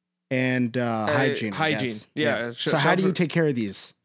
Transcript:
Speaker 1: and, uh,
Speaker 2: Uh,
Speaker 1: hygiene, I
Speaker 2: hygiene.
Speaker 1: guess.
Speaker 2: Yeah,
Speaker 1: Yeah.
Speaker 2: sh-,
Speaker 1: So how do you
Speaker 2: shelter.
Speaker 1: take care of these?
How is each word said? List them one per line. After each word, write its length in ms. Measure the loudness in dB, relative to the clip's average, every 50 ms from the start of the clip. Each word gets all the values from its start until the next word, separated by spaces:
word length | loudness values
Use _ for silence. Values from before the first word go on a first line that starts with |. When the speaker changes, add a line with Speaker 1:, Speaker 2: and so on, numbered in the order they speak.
| _ _ _ _ _ -4
Speaker 1:
and, 440 | -2 0 0 2 2 0 0 0 0
uh, 40 | -2
Speaker 2:
Uh, 320 | 0 0 0 0 0 0 2
Speaker 1:
hygiene, 360 | 2 2 0 0 -2 -4 -4 -2
I 20 |
Speaker 2:
hygiene. 360 | -2 0 0 0 -2 -2 -4 -6
Speaker 1:
guess. 100 | -8 -12 _ -4
Speaker 2:
Yeah, 80 | -2 0 0 0 -2 -4
Speaker 1:
Yeah. 40 | -6 -6
Speaker 2:
sh-, 100 | -4 -2 0
Speaker 1:
So 60 | 2
how 180 | 4 4 4 4
do 80 | 4 2
you 60 | 2
Speaker 2:
shelter. 140 | 2 0 0
Speaker 1:
take 60 | 0
care 160 | 2 2 2
of 60 | 2 2
these? 380 | 0 -2 -4 -6 -8 -12 -14 -16 _